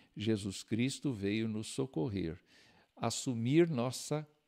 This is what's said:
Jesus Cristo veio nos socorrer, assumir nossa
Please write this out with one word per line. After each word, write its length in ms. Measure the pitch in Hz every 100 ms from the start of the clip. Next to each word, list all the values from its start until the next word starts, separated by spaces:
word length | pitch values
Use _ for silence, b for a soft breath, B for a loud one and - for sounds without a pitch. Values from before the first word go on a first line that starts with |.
| b -
Jesus 460 | 107 107 101 95
Cristo 500 | - 110 127 135 151
veio 360 | 110 98 107 113
nos 200 | 107 110
socorrer, 720 | - 131 160 147 98 87 - _ b b b b -
assumir 720 | 117 - - 117 117 151 170
nossa 580 | 131 127 127 - 151 151 _